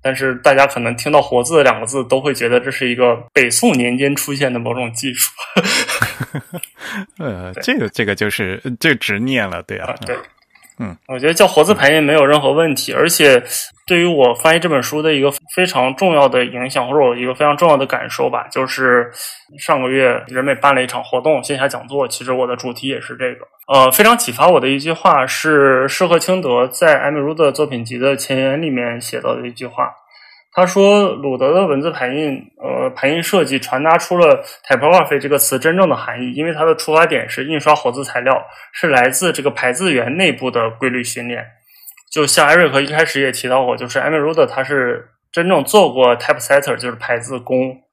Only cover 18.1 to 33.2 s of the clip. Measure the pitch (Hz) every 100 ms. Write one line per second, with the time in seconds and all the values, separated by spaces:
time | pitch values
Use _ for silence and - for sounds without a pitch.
18.1 | - 131 123 - 135 131 - 131 123 120
19.1 | - - - _ 147 - 143 127 135 127
20.1 | 120 - 127 139 131 143 135 127 123 -
21.1 | 127 147 139 120 139 139 131 120 139 127
22.1 | - 135 127 123 123 127 117 135 123 -
23.1 | 123 127 123 - _ - 135 131 127 208
24.1 | 240 - 117 165 156 135 139 156 160 190
25.1 | 147 127 - 156 147 139 127 135 - 180
26.1 | 170 170 185 147 120 127 - 170 139 143
27.1 | 151 143 156 147 135 143 123 113 123 135
28.1 | 135 - 131 135 143 165 127 120 117 120
29.1 | 127 123 120 123 117 123 - 131 - _
30.1 | _ _ _ _ - 180 196 196 208 196
31.1 | 127 139 127 131 175 190 139 160 139 123
32.1 | 139 151 131 - _ 135 127 131 127 135
33.1 | 165